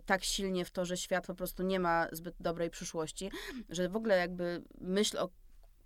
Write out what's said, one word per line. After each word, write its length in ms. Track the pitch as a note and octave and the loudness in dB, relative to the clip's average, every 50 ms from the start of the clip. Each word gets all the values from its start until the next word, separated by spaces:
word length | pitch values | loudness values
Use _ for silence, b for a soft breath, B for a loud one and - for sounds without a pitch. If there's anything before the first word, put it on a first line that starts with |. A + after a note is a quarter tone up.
| - | 2
tak 180 | - G3 F#3 - | 2 2 2 2
silnie 420 | - - - G3 F#3+ F#3 F3+ F#3 | 0 -2 0 0 0 0 0 -2
w 60 | - | -2
to, 140 | - F#3+ F3 | -2 -4 -2
że 120 | E3+ F3+ | -2 -2
świat 300 | F3+ - - F#3 F3+ F3+ | -4 -2 0 0 0 0
po 80 | - F3+ | -2 -6
prostu 280 | F3+ F3+ F3+ - - F#3 | -4 -4 -6 -2 -2 0
nie 160 | F#3+ F#3+ F#3 | 2 2 2
ma 280 | F3+ E3+ E3+ E3 E3 - | 4 4 4 4 2 0
zbyt 240 | - D#3+ E3+ F3 - - | -2 -8 -10 -10 -8 -4
dobrej 300 | F3 F3 E3 E3+ E3+ E3+ | -2 -2 0 0 -2 -2
przyszłości, 640 | - - F3+ - - E3 D#3 D3+ - - F#3 G3 C#4+ G4 B B D4 B3 G#3 B | -2 -6 -10 -6 -4 -4 -4 -4 -6 -6 -8 -6 -6 -8 B B -10 -10 -8 B
że 200 | - F3+ F3+ F3 | -2 0 0 2
w 60 | F#3+ | 0
ogóle 220 | A3+ A3+ A3+ F#3+ | 2 4 6 6
jakby 460 | F3+ F3 F3 F3+ F3+ F3 F3 F3 E3 - - - - | 6 6 2 0 -2 -2 -2 -2 -4 -6 -10 -14 -8
myśl 360 | - F3+ F#3 G3+ G#3+ - - | -2 2 4 4 4 4 2
o 120 | - E3+ F3+ - - - - - - - - - - - | 0 -2 -2 -4 -10 -20 -20 -20 -20 -20 -20 -20 -20 -20